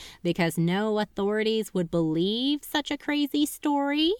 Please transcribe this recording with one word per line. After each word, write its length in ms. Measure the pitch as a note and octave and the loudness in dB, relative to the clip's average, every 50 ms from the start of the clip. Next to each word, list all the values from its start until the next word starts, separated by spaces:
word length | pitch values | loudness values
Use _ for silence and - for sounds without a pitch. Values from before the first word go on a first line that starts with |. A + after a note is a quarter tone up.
| - - - - | -6 -16 -12 -6
because 380 | - F3 E3+ - E3+ D#3+ - F3 | -2 -2 0 2 0 0 2 2
no 400 | E3 E3+ F3+ G3 G#3+ A3 G#3+ G#3+ | 2 2 2 2 0 0 0 0
authorities 720 | G#3 - - - G3 G3+ G#3+ G#3+ G#3+ A3 A3 A3 G#3 - - | -2 -2 -4 -4 -2 0 0 0 0 2 0 0 0 -2 -2
would 160 | F#3 F3 E3 | -4 -2 0
believe 760 | - E3+ E3 D#3 D#3 E3 F3+ G3 G#3+ A#3+ B3+ C#4 D4 C#4+ - | 0 0 0 2 2 0 0 0 0 0 0 0 -2 -2 -4
such 280 | - - D4+ C#4+ - | -4 -4 -4 -4 -4
a 80 | D4 - | -6 -6
crazy 480 | - - D4 D4 D4 C4+ - D4 D4+ - | -4 -2 0 0 0 0 0 0 0 0
story, 680 | - - - D4+ C#4+ C#4+ C#4 C#4+ C#4+ D4+ D#4 E4 G#4 B4 | -2 -2 -2 0 0 2 0 0 0 2 2 2 0 -2